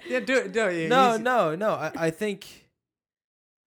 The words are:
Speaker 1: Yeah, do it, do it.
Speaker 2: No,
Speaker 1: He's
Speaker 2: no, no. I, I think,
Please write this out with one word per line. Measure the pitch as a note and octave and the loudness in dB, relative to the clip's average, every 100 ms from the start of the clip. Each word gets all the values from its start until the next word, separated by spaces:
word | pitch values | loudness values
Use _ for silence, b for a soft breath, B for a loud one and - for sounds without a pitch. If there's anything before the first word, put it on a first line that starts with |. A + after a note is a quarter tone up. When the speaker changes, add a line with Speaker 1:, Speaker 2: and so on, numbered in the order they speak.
| - | -4
Speaker 1:
Yeah, | B3+ | -4
do | G3+ C4 | 0 0
it, | G3 | 0
do | G3+ G#3 | 0 0
it. | F3 D#3+ | 0 2
Speaker 2:
No, | B3+ B3+ | 4 4
Speaker 1:
He's | A3 | 4
Speaker 2:
no, | A#3 B3 E3+ D#3+ | 0 2 2 0
no. | G#3+ | -2
I, | C#3+ D3+ - | -2 -4 -2
I | E3 | -4
think, | E3 G#3+ G3+ - - _ _ _ _ _ _ _ _ _ _ | -2 -6 -6 -12 -20 _ _ _ _ _ _ _ _ _ _